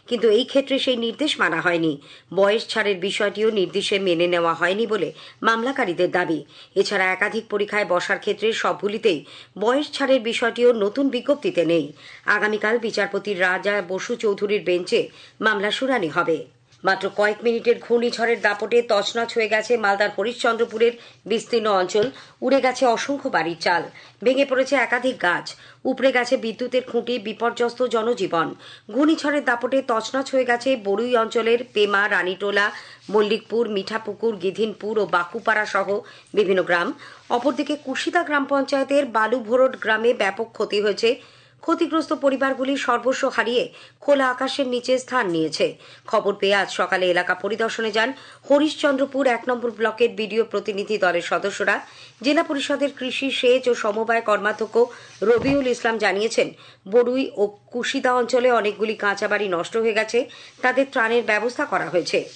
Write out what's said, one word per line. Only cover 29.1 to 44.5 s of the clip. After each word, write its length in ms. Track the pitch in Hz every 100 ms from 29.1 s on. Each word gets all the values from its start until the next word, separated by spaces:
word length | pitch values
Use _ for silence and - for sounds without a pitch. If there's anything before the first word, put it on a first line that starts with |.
| 320 294 285
দাপটে 340 | 262 240 247 269 262
তছনছ 380 | 220 214 262 277
হয়ে 180 | 262 240
গেছে 200 | 240 269 254
বরুই 380 | 196 196 247 233
অঞ্চলের 440 | 220 233 220 240 240
পেমা, 300 | 208 208 202 208
রানীটোলা, 580 | 190 180 185 202 202 208 - - - -
মল্লিকপুর, 560 | 208 208 214 - 226 220
মিঠাপুকুর, 680 | 202 190 220 220 202 226 202
গিধিনপুর 580 | 185 180 220 190 208 214
ও 60 | 180
বাকুপাড়া 600 | 175 170 226 226 214 208
সহ 220 | 196 190 202 - - -
বিভিন্ন 260 | 190 190 185
গ্রাম। 260 | 165 175 202 - - - -
অপরদিকে 440 | 240 262 294 285 294
কুশিদা 460 | 262 254 330 349
গ্রাম 220 | 339 294 277
পঞ্চায়েতের 580 | 277 269 277 269 277 269
বালুভোরড 640 | 220 220 254 214 247 262 196
গ্রামে 340 | 208 220 233
ব্যাপক 340 | 233 196 196 220
ক্ষতি 280 | - 202 208
হয়েছে। 300 | 208 196 226 269 - - - _
ক্ষতিগ্রস্ত 500 | - 330 320 320 -
পরিবারগুলি 600 | 311 277 262 269 247 262 277
সর্বস্ব 460 | - 233 240 247 262
হারিয়ে 360 | - 214 240 - - - _
খোলা 260 | - 285 262
আকাশের 360 | 247 269